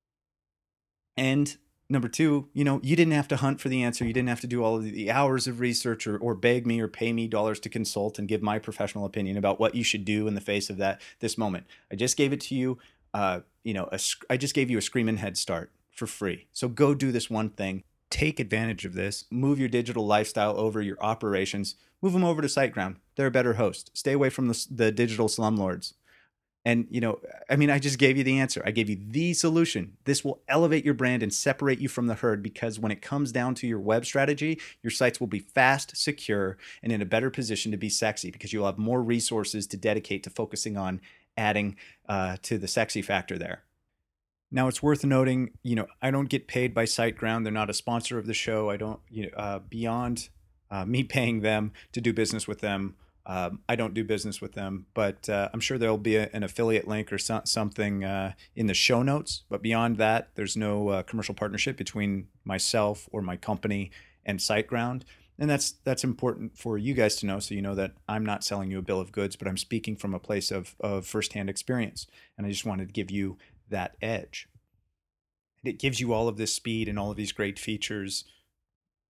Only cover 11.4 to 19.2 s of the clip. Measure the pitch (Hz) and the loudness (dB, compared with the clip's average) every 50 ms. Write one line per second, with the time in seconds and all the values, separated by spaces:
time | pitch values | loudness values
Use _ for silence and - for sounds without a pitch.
11.4 | 113 101 92 87 - - - - _ _ 104 98 120 127 - - 147 139 143 139 | -2 -2 -2 -4 -8 -14 -20 -20 _ _ -4 -2 0 0 4 4 4 2 2 -2
12.4 | - - 135 127 127 131 127 120 - - _ _ _ _ - 104 101 95 90 87 | -4 -4 -2 0 0 0 -2 -4 -8 -16 _ _ _ _ -2 0 0 0 0 -2
13.4 | - _ _ _ _ 113 104 95 90 - 95 95 - - - - - - 127 127 | -6 _ _ _ _ -4 -2 -2 -2 -4 -4 -4 -2 -4 -4 -6 -2 -2 0 0
14.4 | 143 139 - 143 135 123 120 107 - - - 127 113 110 110 98 107 98 92 - | 0 0 0 0 2 2 2 0 0 0 0 0 0 2 0 0 -2 -4 -4 -4
15.4 | - - 90 82 85 - _ _ _ _ _ - 120 107 - - 104 92 87 90 | -4 -2 -4 -4 -4 -8 _ _ _ _ _ -10 -10 -10 -6 -4 -4 -4 -4 -4
16.4 | - _ _ - 131 123 113 120 147 143 143 131 139 135 120 117 - - 113 110 | -8 _ _ -4 -4 -4 2 4 4 4 6 4 2 0 0 0 -2 -2 -2 -2
17.4 | 110 104 - - 98 95 95 95 - _ _ _ _ _ - - 147 156 151 - | -2 -2 -4 -4 -4 -4 -4 -6 -8 _ _ _ _ _ 0 2 2 2 2 -2
18.4 | 123 95 104 107 117 113 107 90 - 92 87 92 92 101 98 - | -2 -2 0 0 0 -2 -2 -4 -6 -8 -6 -4 -4 -4 -4 -8